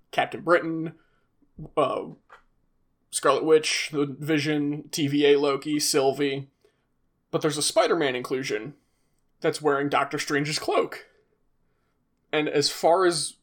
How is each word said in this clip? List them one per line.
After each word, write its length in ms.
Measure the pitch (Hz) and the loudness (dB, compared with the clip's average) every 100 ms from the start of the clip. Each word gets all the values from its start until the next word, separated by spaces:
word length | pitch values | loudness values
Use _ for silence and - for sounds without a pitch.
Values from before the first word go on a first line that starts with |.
| _ | _
Captain 320 | - 127 113 | -2 -2 -4
Britain, 520 | 160 175 165 165 160 - _ _ _ _ _ - 156 - | 2 2 2 -6 -8 -10 _ _ _ _ _ -18 -6 -2
uh, 260 | 135 107 101 - _ - _ _ _ _ _ _ _ | 0 -2 -8 -14 _ -20 _ _ _ _ _ _ _
Scarlet 340 | - 147 135 | -2 2 2
Witch, 440 | 151 156 - - - | 4 4 4 -4 -4
the 120 | 147 143 131 | -2 -2 -4
Vision, 720 | 151 156 147 151 143 147 - | -2 0 0 0 -2 -4 -8
T 180 | - 139 | -4 0
V 180 | 143 143 | 4 6
A 120 | 143 | 6
Loki, 420 | 143 139 156 147 | 4 -2 -2 -2
Sylvie. 680 | - 147 135 135 143 139 135 _ _ _ _ _ _ _ - | 0 2 2 2 -2 -4 -10 _ _ _ _ _ _ _ -8
But 100 | 160 | -2
there's 140 | 156 143 | -2 -2
a 40 | |
Spider-Man 520 | - - 175 170 143 | 0 2 2 2 0
inclusion 600 | 127 131 131 135 107 117 - _ _ _ _ _ _ | -2 -4 -6 -4 -6 -6 -16 _ _ _ _ _ _
that's 220 | 165 - | -4 0
wearing 260 | 147 139 143 | 0 0 2
Doctor 300 | 131 - 147 | 0 0 -4
Strange's 400 | - 143 147 147 | -2 -2 -2 -4
cloak. 480 | - 403 - - - _ _ _ _ _ _ _ _ _ _ _ - | -2 0 -2 -8 -20 _ _ _ _ _ _ _ _ _ _ _ -6
And 160 | 151 151 | -4 0
as 220 | 151 143 | 0 -2
far 360 | - 165 180 180 | 0 2 4 4
as 280 | 160 - - | 0 -6 -12